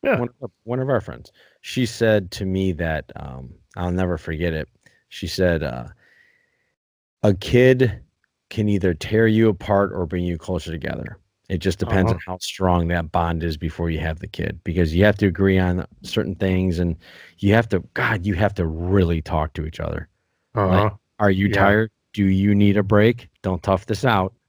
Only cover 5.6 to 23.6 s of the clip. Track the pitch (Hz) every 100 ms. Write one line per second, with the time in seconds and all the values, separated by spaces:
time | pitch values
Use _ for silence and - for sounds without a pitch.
5.6 | 73 62 60 - _ _ _ _ _ _
6.6 | _ _ _ _ _ _ 107 95 - 123
7.6 | 127 131 127 - - _ _ _ _ -
8.6 | 104 101 92 85 - 107 113 110 113 95
9.6 | - 101 101 67 85 92 90 85 - 90
10.6 | 82 80 69 - 62 - _ _ _ 90
11.6 | 95 90 90 98 95 90 - 92 - -
12.6 | 95 87 85 87 80 87 85 85 82 76
13.6 | 82 - 85 78 78 80 - - - -
14.6 | - 85 82 82 104 98 101 85 98 95
15.6 | 92 90 - - - - - 92 95 92
16.6 | 92 85 87 80 - - - _ 101 110
17.6 | 117 92 - - - 107 95 87 101 95
18.6 | 82 80 87 101 87 82 - 82 78 -
19.6 | 80 80 78 76 - _ _ _ _ 117
20.6 | 95 92 104 101 _ _ 104 95 101 101
21.6 | 101 104 110 _ _ - 98 95 101 104
22.6 | 101 101 98 104 110 123 - _ 98 90